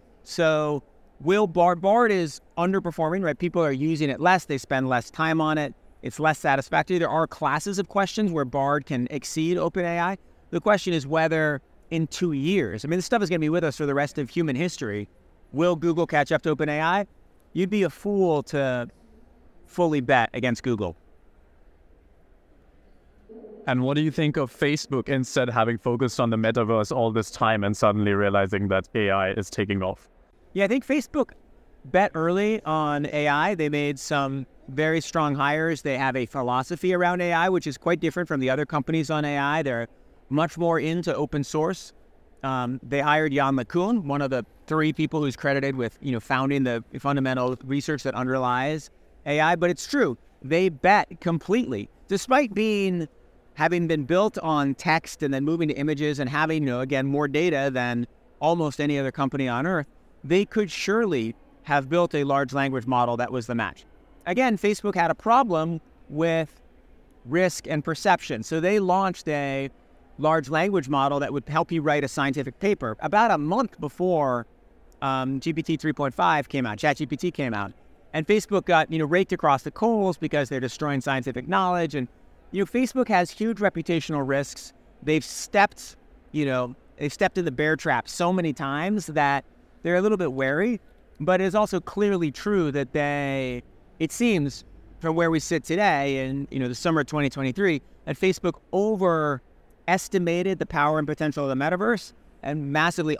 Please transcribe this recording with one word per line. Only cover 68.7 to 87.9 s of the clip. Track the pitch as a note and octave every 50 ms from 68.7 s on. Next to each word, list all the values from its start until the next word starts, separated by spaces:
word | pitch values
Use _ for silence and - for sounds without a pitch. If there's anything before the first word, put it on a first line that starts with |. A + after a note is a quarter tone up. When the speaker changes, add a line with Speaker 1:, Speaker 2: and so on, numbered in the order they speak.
| G#3 G#3+
Speaker 1:
launched | G3 F3+ F3 F#3+ G3 F#3+ F3 - - D#3+
a | D3+ D3 C#3+ C#3 C3+ C3+ C3+ C3+ - - _ _ - - - - - -
large | C#3 D3+ D#3+ E3 C#3 B2+
language | D#3 D#3 F3 G#3 G3 F3+ C3+ C3
model | D3 C#3 C3+ C#3 C#3+ C#3+
that | C#3+ B2+
would | C#3 C#3+ B2 -
help | C#3+ D#3+ E3+ -
you | E3+ E3
write | C#3+ D3+ D3 D3 C#3+
a | B2+
scientific | - D#3+ C3+ C#3 B2+ D3+ C3 B2+ - -
paper | G3 G3+ G3+ - C3+ A2+ A2 -
about | - D3+ F3 G#3 A#3 A3+
a | F#3+ D3+
month | D3 D3+ F#3 A#3+ B3+ - - -
before, | D#3 C#3+ - - F3 F#3 F3+ D#3 C#3+ C3 B2 A#2+ A#2 - _ _ - - - - - - - -
um, | C#3 C3+ C3+ C3 C3 C3 C3+ C3+
G | - E3
P | D#3 E3
T | D3+ - D#3+
three | D3+ - D#3
point | D3 - C#3+ C3+ B2
five | - F3 F3 D#3+ D3 C#3 -
came | - C#3 B2
out, | A2+ G#2 -
Chat | - D3+ C#3 -
G | D3+
P | B2+ D3+
T | C3 - F3
came | - - C#3 B2 A2
out. | G2+ G2+ G2 - - - - - - - -
And | - D#3 D#3
Facebook | - G#3 G#3+ - - G3+ F#3 -
got, | - F3 D#3+ D#3 -
you | E3 D#3+
know, | D#3
raked | C#3+ E3 F#3 G3 -
across | F#3 F3 - D3+ C#3 C3
the | - D3+
coals | - - G#3+ A3+ A#3 G#3+ G3 F#3 E3+ -
because | D#3+ D3 - D3 C#3 -
they're | C#3+ C3
destroying | B2+ B2 - - D3+ D3 C#3+ C3+
scientific | - D3 C3+ C3 A#2+ C#3 A#2+ - C3+ D3
knowledge. | F#3+ G3 F#3+ F3+ F3+ F3 E3+ D#3+ C#3+
And, | C#3+ B2 - - - - - - - - -
you | - F#3
know, | G3
Facebook | - - A#3+ C4 - - C4 A#3+ -
has | G#3+ F3+ F3+ -
huge | - - G#3+ A3+ A#3
reputational | G3+ G#3 F#3+ - E3+ D3+ - E3+ E3 - - D#3 C#3+ C#3
risks. | C3 C#3 C#3 C#3 - - - - - - - - - - -
They've | - D3 D#3 D#3 -
stepped, | - - - - - - G3+ G3 G3+ - - - - - - _ - - - _ -
you | - D3+ D3
know, | C#3 C3 B2+ B2 B2 C3 - - - - -
they've | C#3+ D3
stepped | - - G3+ F#3 - F#3
in | F3
the | E3
bear | B2+ A#2+ D3+ D#3 D#3
trap | C#3 - E3